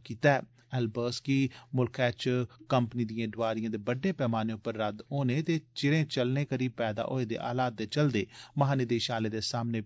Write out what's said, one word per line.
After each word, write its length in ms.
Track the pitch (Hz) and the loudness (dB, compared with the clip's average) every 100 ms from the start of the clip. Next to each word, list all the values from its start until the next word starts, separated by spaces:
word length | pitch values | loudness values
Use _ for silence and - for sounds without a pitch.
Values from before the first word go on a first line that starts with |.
| - | -8
कीता 300 | 107 147 135 | 2 4 4
ऐ। 100 | - _ _ 127 | 0 _ _ -2
एल्बर्ट्स 440 | 117 120 120 120 - | -2 -2 -4 -4 0
गी 100 | 135 135 - - | 2 2 -4 -4
मुल्खै 320 | 127 123 - 123 | 0 0 2 0
च 200 | - 131 127 117 - - | 0 0 0 -2 -8 0
कंपनी 340 | 131 117 123 | 2 2 -2
दियें 260 | 113 113 113 | -4 -2 -4
डोआरियें 400 | 107 113 110 113 | 0 0 0 -2
दे 60 | 107 | -2
बड्डे 280 | 104 127 190 | -2 0 -2
पैमाने 400 | 185 123 113 110 | 0 0 0 0
उप्पर 240 | 107 117 110 | -2 -4 -2
रद्द 220 | 107 104 - | -2 -4 -6
होने 240 | 139 131 135 | -2 2 0
ते 120 | 160 165 - - | 0 -2 -4 -2
चिरें 280 | 143 160 151 | 2 2 2
चलने 360 | - 123 135 | 0 0 0
करी 240 | 143 131 127 - | 0 0 0 0
पैदा 260 | 113 107 117 | -2 -2 -2
होए 140 | 131 | -2
दे 140 | 113 120 | -2 -2
हालात 380 | 117 123 127 110 | -2 0 -2 -2
दे 80 | 107 | -2
चलदे 360 | 147 151 117 95 - - 147 | 2 2 2 -2 -8 -8 0
महानिदेशालय 720 | 139 135 120 117 - 117 110 | 2 2 2 0 0 -2 -2
दे 100 | 107 - | -2 -4
सामने 340 | 120 117 113 | -4 -2 -4